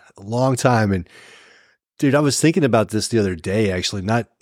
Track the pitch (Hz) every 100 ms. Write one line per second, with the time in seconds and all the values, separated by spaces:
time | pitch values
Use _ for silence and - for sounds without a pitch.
0 | - - 98 120 131 127 131 113 107 95
1 | 85 - - - - _ _ _ _ -
2 | 143 139 147 - 156 170 139 110 101 107
3 | - 113 101 87 90 101 104 92 - 101
4 | 92 117 110 -